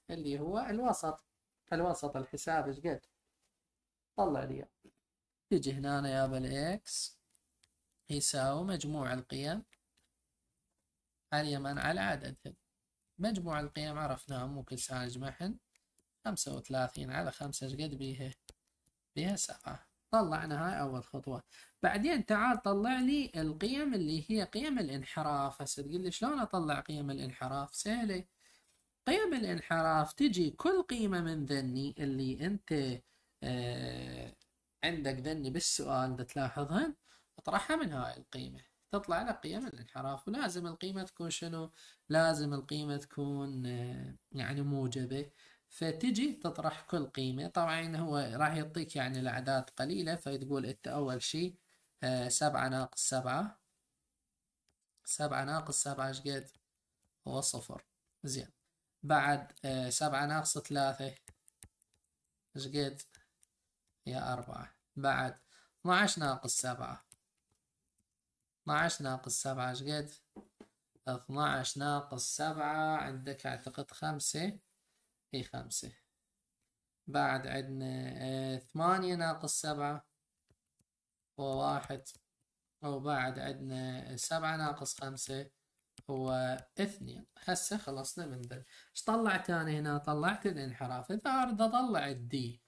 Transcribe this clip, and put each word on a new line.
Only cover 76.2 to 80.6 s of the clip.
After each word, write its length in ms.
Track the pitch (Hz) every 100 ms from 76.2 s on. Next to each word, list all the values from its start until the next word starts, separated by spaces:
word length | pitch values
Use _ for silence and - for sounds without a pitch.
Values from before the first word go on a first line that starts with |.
| _ _ _ _ _ _ _ _ -
بعد 400 | 143 143 131 131
عندنا، 680 | 135 135 135 131 131 127 127
آه، 400 | 131 131 131 131
ثمانية 580 | - 156 170 190 180 175
ناقص 460 | 165 160 151 -
سبعة 440 | 156 147 143 147 - _ _ _ _ _